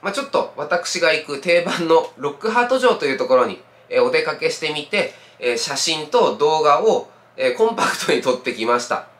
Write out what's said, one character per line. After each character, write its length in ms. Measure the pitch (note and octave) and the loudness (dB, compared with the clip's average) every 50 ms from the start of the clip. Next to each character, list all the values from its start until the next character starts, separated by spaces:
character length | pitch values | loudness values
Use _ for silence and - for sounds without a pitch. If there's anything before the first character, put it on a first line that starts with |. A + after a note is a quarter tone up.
ま 80 | - G3 | -6 -6
あ、 20 | |
ち 100 | G3 C4+ | -6 -6
ょ 20 | C#4 | -8
っ 60 | - | -2
と 200 | - - - - - | -2 -2 -2 -2 -6
私 420 | B2+ D3 D3 F3 F3 E3+ - - F3+ | -10 -4 -2 -2 -2 -2 -4 -4 0
が 140 | E3 D#3+ D#3+ | 2 2 0
行 140 | D#3 D#3 | 0 -4
く 120 | - C#3+ C3+ | -8 -10 -6
定 220 | - F3+ E3+ F3 | 0 2 2 2
番 260 | E3+ F3+ - E3 E3+ | 2 0 -4 -4 2
の 240 | D#3+ E3 E3 E3 - - | 4 4 4 4 0 -10
ロ 140 | - C3+ D3 | -8 -8 -8
ッ 60 | C#3+ - | -8 -4
ク 100 | - A3 | -6 -2
ハ 140 | A3 A#3+ B3 | 0 0 2
ー 40 | |
ト 120 | B3 C4 C4 | 2 0 2
城 160 | B3 B3 A3 | 4 2 2
と 100 | - D3+ | 2 0
い 80 | C#3 C3 | -2 0
う 40 | - | 0
と 80 | B2+ | 2
こ 80 | - C3 | 4 4
ろ 100 | B2+ B2 | 4 4
に、 160 | G#2+ F#2+ - - _ _ - - | 2 -2 -10 -14 _ _ -20 -12
え 120 | _ B2 B2+ | _ 2 2
ー、 40 | B2 | 2
お 60 | B2+ | 4
出 140 | - D#3 D#3 | 2 0 0
か 120 | D#3 D3+ | -2 -4
け 140 | D3 D#3 D#3+ | -2 -2 -4
し 100 | - - | -4 -2
て 140 | D#3+ D3+ D3+ | -6 -6 -6
み 140 | D3 C#3+ | -6 -6
て、 260 | - - G3+ E3+ - - - - - - | -4 -2 -2 -2 -4 -6 -16 -20 -20 -18
え 160 | _ - A#2+ A#2+ | _ -4 -2 -2
ー、 40 | |
写 200 | A2+ - - C#3 | -2 -4 -4 -4
真 300 | C3 - D#3+ D#3+ D#3 D3+ | -4 -2 -2 -2 -4 -4
と 300 | - - B3 G#3 C#3+ A2+ | 0 2 2 2 2 2
動 260 | G#2+ C#3+ D3+ D#3 D#3 D#3 | 2 2 2 2 4 4
画 200 | D3+ C#3+ D3+ G#3+ | 4 4 4 4
を、 240 | A3 F#3+ - - - - _ _ _ _ | 2 2 0 -2 -8 -20 _ _ _ _
え 120 | - C3 B2+ | -2 -2 -2
ー、 60 | B2 | 2
コ 160 | - A3 A#3 | 2 0 0
ン 40 | A#3+ | 2
パ 100 | - - | 0 -2
ク 220 | - - - - | -2 -2 -4 -2
ト 40 | - | 0
に 120 | D3 B2 A#2+ | 0 0 2
撮 120 | C3 B2 | 0 -2
っ 60 | - | -2
て 140 | - C3 A2+ | -4 -8 -6
き 100 | - A2 | -4 -2
ま 140 | A2 A#2+ - | 0 0 0
し 100 | - - | 0 -4
た。 180 | A#2 G2 - - _ _ | -6 -6 -6 -12 _ _